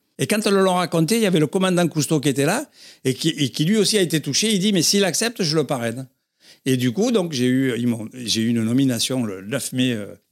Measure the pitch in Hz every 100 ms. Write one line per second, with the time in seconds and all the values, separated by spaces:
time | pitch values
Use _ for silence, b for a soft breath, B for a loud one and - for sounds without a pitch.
0 | _ - - 214 208 196 190 180 175 165
1 | 160 226 208 165 151 196 185 180 165 156
2 | 139 160 147 127 143 226 294 B B B
3 | 131 127 160 156 135 - 156 220 185 214
4 | 170 156 147 127 220 202 208 196 - 202
5 | 190 143 226 233 165 160 135 135 117 120
6 | 131 _ _ _ B B 135 131 123 117
7 | 240 226 175 135 127 131 135 117 120 113
8 | 107 127 117 107 113 117 110 127 135 117
9 | - 131 110 95 98 131 - 131 127 113
10 | 98 98 _